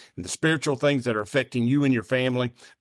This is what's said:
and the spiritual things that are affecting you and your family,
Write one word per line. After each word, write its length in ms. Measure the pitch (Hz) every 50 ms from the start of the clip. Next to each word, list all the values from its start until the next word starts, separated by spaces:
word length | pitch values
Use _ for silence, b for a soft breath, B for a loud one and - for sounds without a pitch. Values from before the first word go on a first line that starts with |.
| B B B
and 100 | - 90
the 40 | -
spiritual 460 | - - - 156 160 - - 147 139
things 280 | 131 147 143 143 131 117
that 100 | 123 110
are 60 | 107
affecting 440 | 104 - - 131 127 - - 123 117
you 180 | 120 139 147 143
and 100 | 135 127
your 100 | 113 101
family, 480 | - 131 127 127 127 123 127 123 120 - B B B B B